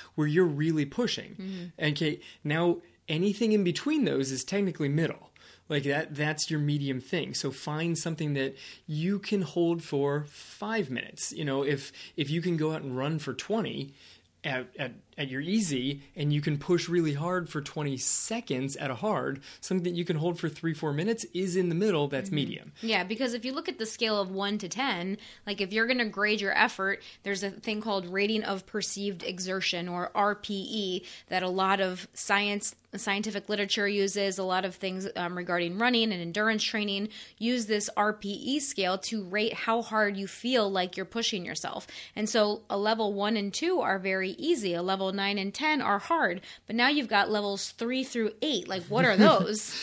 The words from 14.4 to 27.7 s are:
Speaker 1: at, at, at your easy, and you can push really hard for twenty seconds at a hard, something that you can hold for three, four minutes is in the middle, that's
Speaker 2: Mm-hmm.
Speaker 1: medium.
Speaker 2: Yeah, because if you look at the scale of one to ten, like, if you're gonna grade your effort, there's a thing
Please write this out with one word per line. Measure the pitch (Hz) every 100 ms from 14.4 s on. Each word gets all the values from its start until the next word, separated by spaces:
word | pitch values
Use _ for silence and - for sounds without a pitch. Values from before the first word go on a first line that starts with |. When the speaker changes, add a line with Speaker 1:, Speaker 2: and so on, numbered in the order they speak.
Speaker 1:
at, | 156 127 127 -
at, | 131 113 - -
at | 139
your | 131
easy, | 156 220 185 135 131 143 - -
and | 147
you | 147
can | 147 147
push | 147 175 170
really | 175 160
hard | 139 170 180 165
for | 151
twenty | 143 151 147 135
seconds | - - - 226 - 131 139 139
at | 143
a |
hard, | 120 214 170 135 139 - -
something | - 185 175
that | 175
you | 175
can | 156
hold | 165 170
for | 165
three, | 156 165
four | 151 156
minutes | 143 196 226 -
is | 175 185
in | 180 180
the |
middle, | 165 214 165 143
that's | 139 196
Speaker 2:
Mm-hmm. | 151
Speaker 1:
medium. | 139 - - -
Speaker 2:
Yeah, | 226 202
because | 185 226 262
if | 233
you | 240
look | 269 339
at | -
the |
scale | 220 - 226 214
of | 185
one | 190 196 208
to | 185
ten, | 190 269 185 180 202 - - -
like, | 202
if | 196
you're | 214 233
gonna | 254 220
grade | 190 208 214
your | 196 -
effort, | 240 - 190 196 - -
there's | 196 196
a | 196
thing | - -